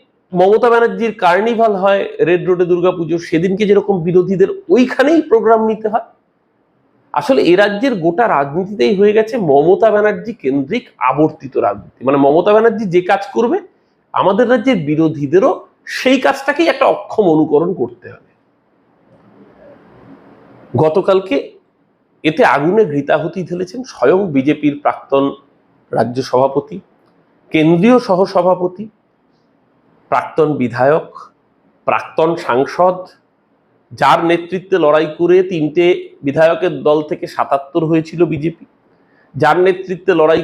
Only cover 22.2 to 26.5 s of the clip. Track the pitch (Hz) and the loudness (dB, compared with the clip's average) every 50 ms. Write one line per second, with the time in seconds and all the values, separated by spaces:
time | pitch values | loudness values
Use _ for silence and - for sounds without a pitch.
22.2 | - 156 156 160 233 143 123 139 147 165 196 226 214 160 143 143 139 - 156 151 | -4 -2 0 2 2 2 2 2 0 0 2 2 0 0 -2 -4 -2 -2 -2 -2
23.2 | 151 170 - 190 175 139 175 175 185 175 - 247 247 - - - 123 131 170 190 | -2 -6 -8 -10 -10 -8 -8 -10 -10 -10 -10 -12 -14 -14 -6 -2 0 2 2 2
24.2 | 208 180 139 135 127 147 151 - - 147 139 - - 120 117 - - - 139 139 | 0 -2 -2 -2 0 0 -2 0 -2 -4 -4 -2 -4 -4 -4 -6 -4 -2 0 0
25.2 | 139 139 - - _ _ _ _ _ _ _ _ _ _ - - 135 - 123 131 | 0 -2 -4 -8 _ _ _ _ _ _ _ _ _ _ -4 -4 -4 -4 -4 -6
26.2 | 123 - - 127 135 135 | -4 -2 0 0 0 0